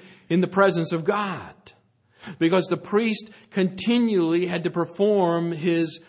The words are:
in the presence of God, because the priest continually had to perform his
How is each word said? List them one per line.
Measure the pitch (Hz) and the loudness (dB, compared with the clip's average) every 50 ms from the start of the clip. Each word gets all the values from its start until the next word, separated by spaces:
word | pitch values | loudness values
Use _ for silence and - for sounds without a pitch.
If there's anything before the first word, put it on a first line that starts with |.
| - - - - _ _ | -20 -20 -20 -20 _ _
in | 165 185 | 0 0
the | 180 175 | 0 0
presence | 180 196 196 196 165 170 165 - | 2 2 4 4 4 0 -2 -2
of | 170 165 156 | -4 -2 -2
God, | 208 202 208 208 190 170 127 - - - - _ - - _ _ _ _ _ _ _ _ _ - 220 160 - | -2 -2 -2 -4 -4 -6 -10 -12 -16 -20 -20 _ -20 -20 _ _ _ _ _ _ _ _ _ -20 -18 -4 -2
because | 165 165 185 185 170 | 0 2 2 2 2
the | - 175 - | 0 -4 -6
priest | - - 208 214 233 226 214 - - - - - - _ | -4 -2 0 0 2 2 -2 -4 -8 -12 -18 -20 -20 _
continually | - 202 185 185 190 185 - 226 240 240 233 226 208 180 165 160 165 175 180 | -2 -2 -2 -2 -2 -2 0 2 2 2 2 2 2 2 2 2 0 0 0
had | 175 175 170 165 | -2 -4 -4 -4
to | 175 | -4
perform | 165 175 165 165 - - 202 214 208 202 185 170 170 170 170 170 170 | -2 -2 -4 -4 -2 0 2 2 4 4 4 2 2 0 0 -2 -4
his | 147 160 180 170 165 165 156 - - - | -2 0 0 2 2 0 -2 -4 -10 -18